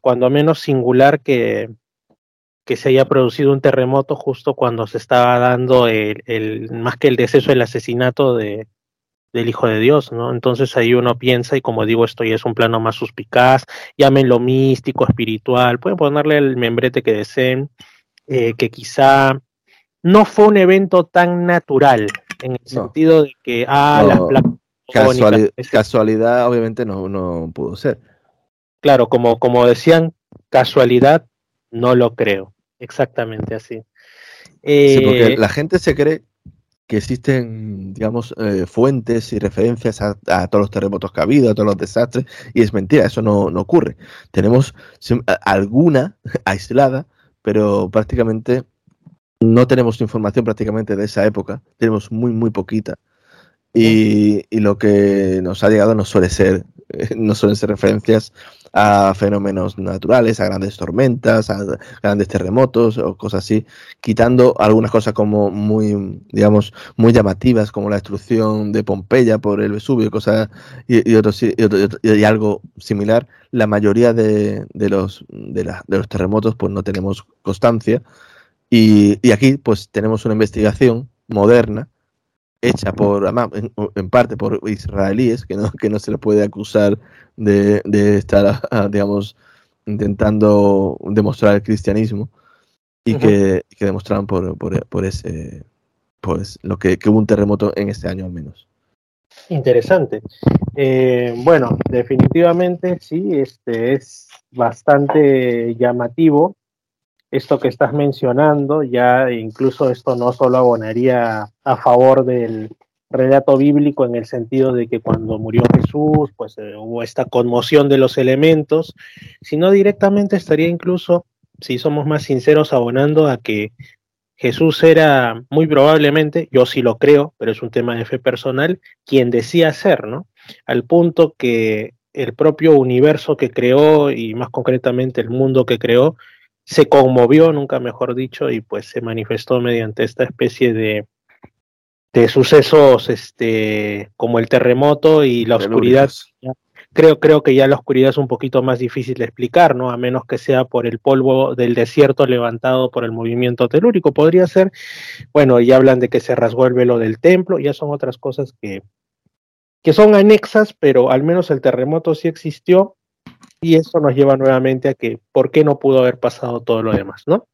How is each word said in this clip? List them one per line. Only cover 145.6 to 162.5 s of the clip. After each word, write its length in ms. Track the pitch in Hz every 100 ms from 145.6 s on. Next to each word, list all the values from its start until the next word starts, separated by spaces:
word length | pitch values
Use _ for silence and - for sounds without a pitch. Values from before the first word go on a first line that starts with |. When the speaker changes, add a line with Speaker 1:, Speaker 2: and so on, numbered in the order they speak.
| 101 117 123 131 139 - - _
Speaker 1:
oscuridad. 100 | 127 - _ _ _
Creo, 260 | - 156 147
creo 240 | 156 151
que 100 | 151
ya 140 | 131 135
la 80 | 135
oscuridad 340 | - 131 135
es 80 | 135
un 100 | 131
poquito 360 | 123 135 127
más 160 | 131 127
difícil 360 | 123 139 123 127
de 100 | 113
explicar, 500 | - 120 175 165 123
¿no? 160 | 127
A 60 | 120
menos 260 | 123 127 -
que 120 | 123
sea 280 | - 131 127
por 220 | 123 117
el 120 | 113
polvo 540 | 139 135 131 131 135
del 220 | 127 120 120
desierto 500 | 117 - 139 131 127
levantado 640 | 123 117 113 131 127 127
por 120 | 123 117
el 60 |
movimiento 560 | 113 117 120 123 120 123
telúrico. 440 | 151 233 202 151
Podría 340 | 135 156 180 175
ser, 240 | 190 190 - - - - - -
bueno, 280 | 147 135 123
ya 160 | 120 131
hablan 240 | 131 127
de 100 | 123
que 100 | 127
se 160 | - 123
rasgó 300 | 117 117 131
el 80 |
velo 240 | 123 123 120
del 220 | 110 110
templo, 400 | 170 185 180 170
ya 140 | 143
son 180 | 143 147
otras 260 | 143 131 123
cosas 360 | 139 127 127 _
que, 200 | 104 98 _ _ _ _ _ _ _ _ _ _
que 100 | 160
son 220 | 156 214 208
anexas, 580 | 202 214 - 214 214
pero 380 | - 147 147 147
al 120 | 131
menos 280 | 151 180 -
el 100 | 139
terremoto 540 | 135 123 135 160 165 151
sí 120 | 165
existió, 680 | 160 160